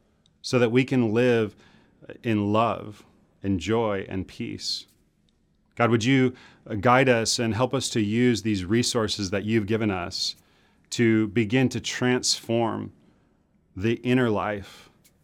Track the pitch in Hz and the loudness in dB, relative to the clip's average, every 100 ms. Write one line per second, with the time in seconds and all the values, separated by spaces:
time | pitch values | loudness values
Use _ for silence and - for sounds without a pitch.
0 | _ _ _ _ - 127 117 120 131 135 | _ _ _ _ -4 0 4 2 2 0
1 | 117 107 127 117 107 - - _ _ _ | 2 2 2 2 0 -6 -20 _ _ _
2 | - - 123 107 101 107 117 90 104 104 | -20 -10 -2 0 2 2 2 -2 -8 -18
3 | - _ _ _ 98 95 87 113 113 98 | -20 _ _ _ -4 -2 0 0 0 -4
4 | - 95 90 - 117 101 - - - _ | -6 -8 -10 -10 -12 -8 -8 -8 -10 _
5 | _ _ _ _ _ _ _ - 117 117 | _ _ _ _ _ _ _ 0 2 4
6 | 113 135 127 - - - - 110 123 123 | 4 4 2 0 -18 -20 -10 0 4 6
7 | 131 117 110 - 117 104 127 135 - 120 | 6 2 2 -2 -2 0 0 0 -2 -2
8 | 104 110 123 110 104 98 90 117 - 123 | 0 2 2 2 0 -2 0 0 2 0
9 | 107 - 98 101 101 113 98 110 107 92 | -2 -4 -4 -4 0 0 0 -2 0 -2
10 | 90 - - - _ _ _ _ _ - | -6 -6 -8 -8 _ _ _ _ _ 0
11 | 117 110 110 98 104 127 131 120 - - | 2 2 0 -2 0 2 0 -2 -8 -4
12 | 123 123 - - - 117 117 104 101 - | 0 0 -2 -4 -2 -2 -2 -4 -10 -14
13 | _ _ _ _ _ _ _ - 104 120 | _ _ _ _ _ _ _ -6 -4 -2
14 | 123 127 120 104 95 104 95 - - _ | 0 0 2 0 -2 -6 -10 -20 -20 _
15 | _ _ | _ _